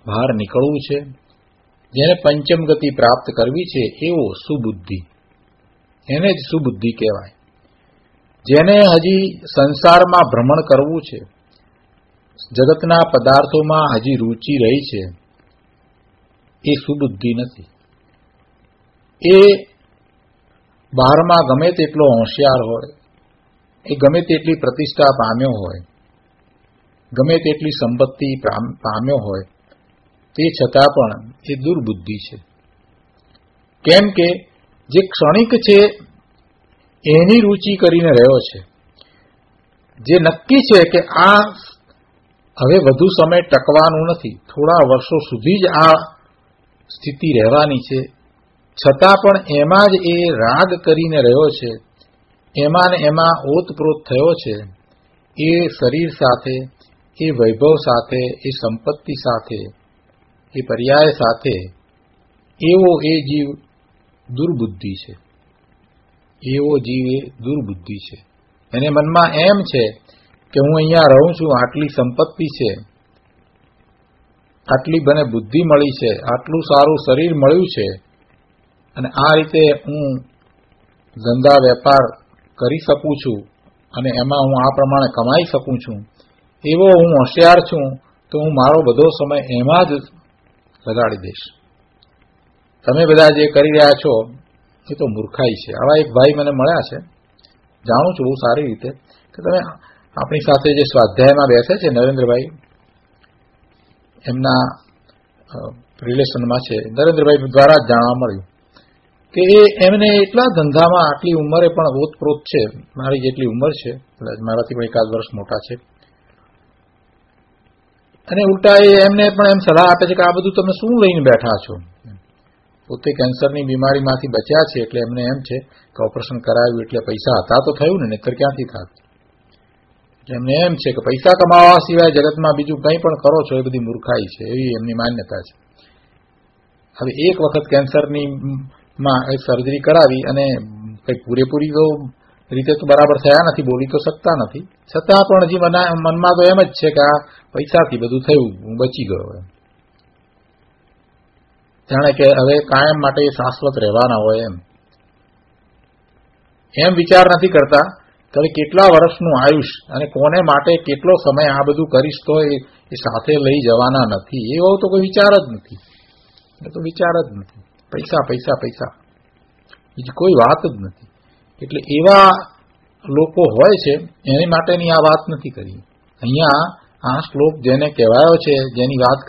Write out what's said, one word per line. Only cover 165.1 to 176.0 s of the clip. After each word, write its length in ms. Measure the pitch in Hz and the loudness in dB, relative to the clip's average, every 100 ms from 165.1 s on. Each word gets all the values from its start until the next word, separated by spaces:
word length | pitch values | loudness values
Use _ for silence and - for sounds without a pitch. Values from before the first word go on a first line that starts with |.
| 196 202 202 131 | 2 4 4 0
જ 60 | |
નથી. 240 | 110 - - _ _ _ _ _ _ _ _ 156 | -10 -18 -20 _ _ _ _ _ _ _ _ -18
એ 40 | |
તો 100 | 170 | -12
વિચાર 480 | 165 165 170 170 131 | -12 -4 -2 -2 -4
જ 40 | |
નથી. 280 | 101 95 _ _ _ _ | -10 -20 _ _ _ _
પૈસા, 340 | 127 151 160 131 | -14 -4 -4 -4
પૈસા, 260 | 127 127 127 | -6 -4 -6
પૈસા, 300 | 120 - 123 - _ _ _ _ _ _ _ _ _ - | -6 -10 -14 -14 _ _ _ _ _ _ _ _ _ -18
બીજી 160 | 127 - | -16 -2
કોઈ 160 | 180 | 2
વાત 340 | 143 117 160 165 | 4 4 2 -4
જ 100 | 107 | -10
નથી. 260 | 95 - _ _ _ _ _ _ | -14 -16 _ _ _ _ _ _
એટલે 180 | 135 147 - 147 | -14 -12 -6 0
એવા 340 | 180 196 190 190 - _ _ _ _ _ 185 | 6 8 6 4 -4 _ _ _ _ _ -6
લોકો 340 | 139 156 180 | -2 0 0
હોય 340 | 156 110 180 202 | 0 4 4 4
છે, 280 | 143 147 | 0 -4
એની 420 | 170 _ - 139 175 | -6 _ -4 -2 0
માટેની 440 | 165 165 175 170 | -2 0 -2 0
આ 40 | |
વાત 360 | 165 151 156 - | 2 2 0 -4
નથી 200 | 147 135 | -12 -12
કરી. 240 | 101 98 95 - _ | -16 -18 -18 -20 _